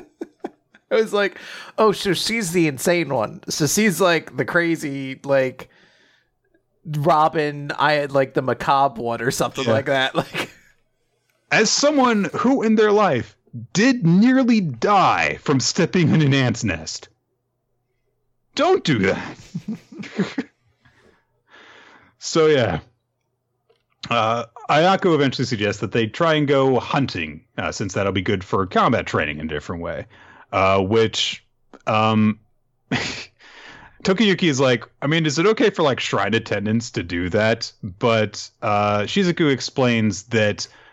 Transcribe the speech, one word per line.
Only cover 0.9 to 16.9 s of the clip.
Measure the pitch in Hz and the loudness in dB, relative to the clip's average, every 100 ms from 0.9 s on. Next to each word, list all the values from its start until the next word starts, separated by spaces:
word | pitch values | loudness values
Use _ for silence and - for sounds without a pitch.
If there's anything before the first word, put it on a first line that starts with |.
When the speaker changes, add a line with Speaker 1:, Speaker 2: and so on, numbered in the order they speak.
Speaker 2:
I | 220 | -2
was | 214 | 0
like, | 202 196 - - - - - | 0 -2 -4 -16 -18 -10 0
"Oh, | 220 | 2
so | - 196 | 2 -2
she's | 160 - 226 180 | -2 -2 -4 -2
the | 180 160 | 0 0
insane | 131 185 175 143 | 0 0 0 0
one. | 131 107 - - | -2 -4 -6 -10
So | - 147 | -2 0
she's, | - 220 160 | 2 2 2
like, | 185 165 - 127 | 2 2 -2 -6
the | 120 | -2
crazy, | 175 170 156 156 139 135 131 | 0 0 -2 -4 -8 -8 -8
like, | 139 139 131 120 - _ _ _ _ _ _ _ _ _ _ _ 160 | -2 0 0 -4 -18 _ _ _ _ _ _ _ _ _ _ _ -10
Robin, | 151 156 156 160 160 147 143 143 - | -2 2 4 4 2 -4 -4 -8 -2
I, | 143 151 143 | 0 0 0
like, | 139 131 151 | 0 0 -2
the | |
macabre | 131 120 - 139 139 117 | -2 -2 0 2 2 0
one | 117 117 | -6 -4
or | 120 | -2
something | - 120 - 120 | -2 -2 -4 -2
Speaker 1:
Yeah. | |
Speaker 2:
like | 110 139 | 0 0
that." | 135 131 160 | 0 0 -2
<laughs> | |
Like, | - - - - _ _ _ _ _ _ _ _ - | -6 -6 -10 -14 _ _ _ _ _ _ _ _ -2
Speaker 1:
as | - 220 | 0 2
someone | - 285 294 247 214 185 - | 2 2 4 2 2 -2 -2
who | 233 262 | 0 2
in | 220 220 | 2 2
their | 214 | 4
life | 208 196 123 - _ _ 120 110 | 4 2 0 -4 _ _ -18 -6
did | 175 247 247 165 | 2 2 4 4
nearly | 180 240 262 247 220 | 6 6 4 4 2
die | 170 113 190 202 147 92 76 73 | 0 -2 2 4 4 2 0 -2
from | - 135 | 0 0
stepping | - - 160 185 165 | 0 0 0 2 2
in | 156 | 4
an | 143 | 2
ant's | 135 127 - | 2 0 -2
nest, | 104 78 78 | -4 -6 -8